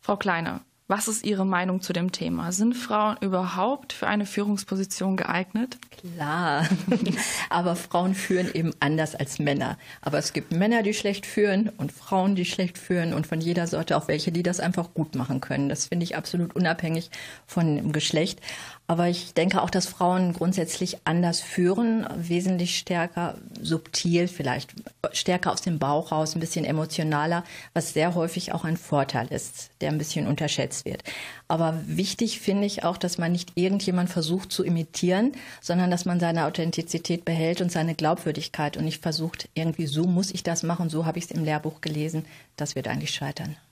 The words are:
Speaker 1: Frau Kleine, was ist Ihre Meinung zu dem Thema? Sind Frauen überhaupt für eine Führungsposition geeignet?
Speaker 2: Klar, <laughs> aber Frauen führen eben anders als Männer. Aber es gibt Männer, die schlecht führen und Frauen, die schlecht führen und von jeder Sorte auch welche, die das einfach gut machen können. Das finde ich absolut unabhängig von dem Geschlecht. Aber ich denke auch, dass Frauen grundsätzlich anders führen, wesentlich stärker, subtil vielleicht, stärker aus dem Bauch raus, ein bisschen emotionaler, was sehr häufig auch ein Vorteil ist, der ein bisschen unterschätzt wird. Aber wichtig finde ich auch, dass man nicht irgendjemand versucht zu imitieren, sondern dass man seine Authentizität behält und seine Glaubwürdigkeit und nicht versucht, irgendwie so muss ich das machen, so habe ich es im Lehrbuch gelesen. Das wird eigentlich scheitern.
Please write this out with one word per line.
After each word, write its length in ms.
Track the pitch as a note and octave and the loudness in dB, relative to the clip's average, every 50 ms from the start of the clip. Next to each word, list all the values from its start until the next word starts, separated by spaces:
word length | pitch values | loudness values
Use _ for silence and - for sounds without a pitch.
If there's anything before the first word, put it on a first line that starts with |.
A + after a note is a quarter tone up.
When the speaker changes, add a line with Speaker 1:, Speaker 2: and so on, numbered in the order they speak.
Speaker 1:
Frau 160 | _ - G#3 | _ 0 -2
Kleine, 440 | G3 - G3+ F3+ E3 E3 E3+ - - - _ _ _ _ | 0 2 0 0 0 0 -4 -6 -8 -12 _ _ _ _
was 220 | _ F#3+ G#3 G#3 - | _ 0 0 0 -2
ist 160 | A3 A3 - | -2 -2 0
Ihre 220 | G#3 G#3 F#3+ F#3+ | 0 0 2 2
Meinung 340 | F#3+ F#3+ F3 F3+ F#3 F#3 F#3 | 2 2 2 2 2 0 -2
zu 140 | F#3 - - | -2 -2 -2
dem 180 | F3+ E3+ F#3 - | 0 0 0 -2
Thema? 400 | - E3 E3 E3+ E3+ E3 E3+ F3+ | -2 -4 -2 -2 -2 -2 -2 0
Sind 220 | F#3 G#3 A#3 B3 | 2 2 2 2
Frauen 420 | B3 - - A3 G#3+ G#3+ G#3+ G#3 - - | 0 -2 0 2 2 2 2 0 0 -2
überhaupt 720 | G3 F#3 F3+ F#3 F3+ F3 F#3 F#3 A#3 C#4 C#4 - - - | 0 0 0 0 0 0 0 0 0 0 -2 -4 -10 -8
für 120 | - - | -4 0
eine 200 | - G3+ G#3 G3+ | 0 2 0 0
Führungsposition 920 | G3 - - G3+ G#3 G#3 G3 - - G3 F#3+ G3 F#3+ - - F#3 F#3+ F#3+ | 0 -2 -2 0 0 0 -2 -2 -4 -2 -2 -2 -4 -4 -2 0 0 0
geeignet? 640 | F#3 - - - F3 F#3 F#3 - G#3+ A#3+ C4 - - - - | 0 0 0 0 0 -2 -2 -2 -4 -4 -4 -6 -14 -16 -20
Speaker 2:
Klar, 760 | - - - F3+ E3+ E3+ D3+ D3 D#3 E3+ F3+ D#3+ C#3+ C#3+ E3 D#3 G3 E3 - - B3 A#3 - - | -20 -16 -14 -14 -8 -6 -4 -2 0 0 2 2 2 2 2 2 2 0 2 0 2 2 2 0
<laughs> 400 | F3 - - - - - - - | 0 -2 -2 -2 -2 -4 -4 0
aber 260 | - E3+ F3 F3+ E3+ | 0 2 2 2 0
Frauen 400 | E3+ - - - F3 F3+ F#3 F#3+ | -2 -4 0 0 2 2 2 0
führen 380 | F#3+ - - F#3+ F3+ F3+ F3 - | 0 0 0 2 2 2 0 0
eben 200 | F3+ E3 D#3+ - - | 0 0 0 0 0
anders 340 | - C#3+ D#3 D#3 D#3 D3+ - | 0 2 2 2 0 0 0
als 240 | - C#3+ C3+ - - | -4 -4 -4 -2 -2
Männer. 400 | D3+ C#3+ C#3+ D3 C3+ B2 - - - - - - - | 0 0 2 2 0 -2 -4 -6 -10 -20 -20 -6 -4
Aber 160 | D3+ D3 D3+ | -2 0 0
es 160 | D3+ - - | 0 0 -2
gibt 180 | D#3+ C#3+ - E3+ | -4 -4 -2 0
Männer, 300 | E3 F#3 G#3+ A#3 A#3 A3 | 2 4 4 4 4 4
die 100 | G3 G#3+ | 2 0
schlecht 320 | G#3 - G3+ G3+ G3+ - | 0 0 -2 -2 -2 -6
führen 460 | - - - G#3 G#3 G3 F#3+ A3 G#3 - - | -4 2 2 4 4 4 4 2 2 -2 -4
und 120 | C#3 C#3+ | -6 -8
Frauen, 440 | - - - - - F#3+ F#3 G3 G3+ | -8 -10 -6 0 2 4 4 4 4
die 100 | F#3 F3+ | 4 2
schlecht 320 | F3 - - F#3+ F3 - | 0 0 0 -2 -2 -2
führen 380 | - - - F#3 F3 E3 E3 E3+ | -8 -2 0 2 2 2 2 0
und 120 | - D#3 | 0 0
von 140 | - - D#3+ | 0 -2 0
jeder 260 | D#3+ E3+ F3 F3 E3+ | 0 0 2 2 0
Sorte 300 | E3 E3 D#3 D#3+ - D#3+ | 0 0 -2 0 2 2
auch 120 | D3+ D3+ - | 2 2 2
welche, 220 | D#3+ D3+ - - | -2 0 0 0
die 120 | E3 E3+ F3 | 0 2 0
das 180 | F3+ F3 - | 0 0 0
einfach 320 | - E3+ F#3 - E3 - - | 0 0 0 0 -2 -4 -2
gut 220 | - D#3 D3+ - | -4 -4 -2 -2
machen 260 | C3 B2+ C3 C3+ C3 | -4 -2 0 -2 -4
können. 300 | - - C#3 C#3 C#3+ - | -2 -2 -2 0 0 0
Das 160 | D3 C#3+ - | 0 -2 -2
finde 180 | - - F3 E3+ | -2 0 -2 0
ich 120 | E3+ - | -2 -2
absolut 380 | - - - - F3 E3+ E3+ - | -6 -6 -2 -2 -2 -2 0 0
unabhängig 560 | - F#3 D#3+ E3+ E3+ - D#3+ E3 D#3+ E3 - - - - - - - - | 2 2 2 2 0 0 0 0 -2 -2 -6 -12 -14 -14 -14 -16 -18 -18
von 300 | _ - - E3 D#3+ D3+ | _ 0 2 4 4 4
dem 160 | D3 - - D3+ | 2 2 0 0
Geschlecht. 500 | D3+ D3 - - D#3 D#3+ F#3 - - - - - - - - - - _ | 0 0 2 2 2 2 0 -2 -8 -10 -12 -12 -12 -12 -14 -16 -18 _
Aber 220 | _ F3 E3 F3 F3 | _ 2 2 4 2
ich 240 | F3 F3 - - - | 2 0 -4 -2 0
denke 300 | - D#3+ F#3 F#3+ F#3+ G#3 | 2 2 4 4 4 2
auch, 80 | F3 | 4
dass 160 | - F#3+ F3+ | 2 0 0
Frauen 480 | - - - F#3 F3 F3+ F#3 F#3 F3+ F3 | 0 -2 2 2 4 4 4 4 2 2
grundsätzlich 640 | F3 E3 F3 F#3 - - - - - F#3 F3+ - - _ | 2 2 2 2 2 0 0 0 -2 -2 -2 -4 -4 _
anders 360 | - D#3+ E3+ F3+ F3 E3+ - | 2 2 4 4 4 2 0
führen, 680 | - - - - F3+ F3+ F#3+ A3 A#3 A3+ A3+ A3+ G#3+ - C#3+ | -4 -4 0 2 4 4 4 4 4 2 2 2 0 -2 -4
wesentlich 640 | E3 E3+ E3+ E3+ F3 F#3 F#3 F#3 F3 F3 F3 - - | -6 -2 0 0 2 2 2 2 2 2 0 0 -2
stärker, 600 | - - F#3 E3+ E3 E3+ - - F3 E3 - - - - - - | -2 0 0 0 0 0 -2 -2 -2 -2 -4 -6 -12 -14 -14 -8
subtil 680 | - D#3 D#3+ D#3+ - - - - - F3 E3+ E3+ F3 F3+ | -2 0 0 0 -2 -4 -6 -2 2 4 4 4 4 2
vielleicht, 460 | F3 - C#3+ C3 B2 C#3 C3+ - - - - - - _ - - - | 0 -2 -2 0 0 -2 -4 -10 -14 -16 -16 -16 -12 _ -6 -4 -2
stärker 400 | - - - F3+ F3+ F3+ F3 - | -2 0 2 0 2 2 0 -2
aus 100 | - - | 0 0
dem 160 | F#3 E3 D3+ | -2 0 0
Bauch 340 | C#3+ C3+ C#3+ D3+ D#3 - D#3+ | 2 2 2 2 0 0 0
raus, 240 | D#3 D#3 D#3 - | 0 0 0 0
ein 40 | E3 | -4
bisschen 260 | E3 D#3+ - F3+ D#3 | -4 -2 -2 -2 -2
emotionaler, 800 | - D3 D#3 D#3 D#3 - - D#3+ D#3 D#3 D3 D3 D#3+ E3+ E3+ F3 - - - - - _ | 0 0 0 -2 -2 -2 -2 0 2 2 2 2 2 0 0 -2 -6 -12 -16 -18 -4 _
was 220 | F3 D#3 - - | -2 -2 0 0
sehr 200 | - D#3 F3 F3 | 2 2 2 2
häufig 380 | F3 D#3+ E3+ E3 F#3 F3 - - | 2 0 0 -2 -4 -4 -4 -4
auch 120 | E3+ - | -4 -2
ein 120 | D#3+ E3 | -2 -2
Vorteil 520 | E3+ - - - C#3+ C#3 C#3 - B2+ A2+ C3+ | -2 -2 0 2 2 2 2 0 -2 -2 -2
ist, 420 | - - - - - - - - _ _ | -4 -6 -6 -8 -12 -14 -16 -16 _ _
der 100 | - D3+ | -2 -2
ein 60 | D3+ | 0
bisschen 300 | D#3 D3 - - E3 D3+ | 0 -2 -2 -2 -2 0
unterschätzt 580 | - C#3+ D3 D#3+ D3 - - C3 - - - - | 0 0 0 0 -2 0 0 -2 -2 -4 -6 -6
wird. 180 | - - - - - - - - - - - - _ | -6 -8 -8 -8 -10 -10 -10 -10 -12 -14 -16 -4 _
Aber 320 | E3 E3 E3 D#3+ D#3+ D#3+ D3+ | 0 2 2 2 0 -2 -4
wichtig 540 | - D#3 D#3+ F#3+ G3 - - A#3 A3 - - | -4 0 0 0 0 0 0 -2 -2 -2 -2
finde 260 | - - G3 G3+ G3+ | -2 0 2 2 2
ich 180 | G3+ G3 - - | 0 -2 0 -2
auch, 140 | E3+ F#3 F#3 | -2 -2 0
dass 180 | - F3+ F3 | -2 -4 -2
man 160 | - E3+ E3 F3 | -2 0 0 0
nicht 200 | F3 F3 - - | 0 -2 -4 -2
irgendjemand 560 | - F3+ F#3+ G3 G3+ G3 - F3+ F3+ F3+ F3+ | 0 2 2 2 2 0 0 0 2 0 0
versucht 420 | - F3+ D#3+ D#3 E3+ F#3+ F#3 - - | 0 0 0 0 0 -2 -2 -4 -4
zu 100 | - F3+ | -2 0
imitieren, 720 | - E3+ E3 E3 - - - - F3 F3+ F#3+ A3 C4+ C#4+ - - - - - - | 2 2 0 0 -4 -4 0 2 2 4 4 4 2 0 -2 -12 -16 -16 -16 -4
sondern 280 | - F3 F3+ F3+ F3+ | -2 2 2 4 4
dass 140 | F3+ F3 F3 | 2 2 0
man 160 | F3+ F3 F3 | 0 0 2
seine 240 | E3+ E3+ E3 E3 D3+ | 2 2 2 2 0
Authentizität 800 | D3 D#3 - E3 E3 E3 - E3 - - E3 - - F3 E3+ - | 0 0 0 -2 0 0 -2 -4 -2 -4 -4 0 0 -2 -2 0
behält 380 | - E3 E3 D#3+ D#3+ E3+ E3+ F#3 | 0 0 2 2 2 2 2 0
und 100 | F3 F3 | 0 0
seine 220 | E3+ D#3+ E3 D#3+ | 0 0 0 0
Glaubwürdigkeit 840 | - D3+ D#3 E3+ F3 - E3 D3 D3+ D3+ - - - D3+ D3 - | 0 2 2 2 2 0 -4 -4 -4 -6 -8 -4 -2 -2 -2 -2
und 80 | C#3+ D3+ | -2 -2
nicht 180 | D#3 D#3 - - | -2 -2 -2 -2
versucht, 460 | E3+ D#3 D#3+ D#3+ E3 - - - - _ | -2 -2 0 -2 -4 -4 -8 -14 -8 _
irgendwie 320 | - D#3+ E3 D#3+ - E3 | -2 0 0 0 0 -2
so 180 | D3 C3+ D3+ E3 | -2 0 2 2
muss 260 | F3+ F3+ F3 F#3+ F#3+ | 4 4 4 2 0
ich 120 | - F3+ - | -4 -4 -2
das 200 | - E3+ D#3+ - | -2 -2 0 0
machen, 280 | E3 F3 E3+ F3+ D#3+ | 0 0 0 0 0
so 160 | D#3+ D#3 E3 | 0 0 0
habe 120 | D#3+ D#3 F3 | 0 -2 -2
ich 60 | E3+ | -6
es 60 | - | -4
im 120 | - E3+ D#3+ | -2 -2 0
Lehrbuch 380 | D#3 D3+ D3+ D3+ D#3+ D#3+ - | 2 0 0 0 -4 -6 -6
gelesen. 460 | - D#3+ D#3 D3 D3+ D#3 D#3+ D#3 D#3 - - - - _ _ | -6 -4 -2 -2 -2 0 -2 -2 -4 -4 -12 -20 -20 _ _
Das 180 | - D3 D3 - | -6 -6 -4 -4
wird 120 | C3+ C3 | -4 -2
eigentlich 280 | - - C#3 D3+ C#3+ - | -2 -2 -2 -2 -4 -4
scheitern. 420 | - C#3 C#3 D3+ - D#3+ - D3+ - _ _ | -4 -4 -6 -6 -6 -6 -8 -8 -10 _ _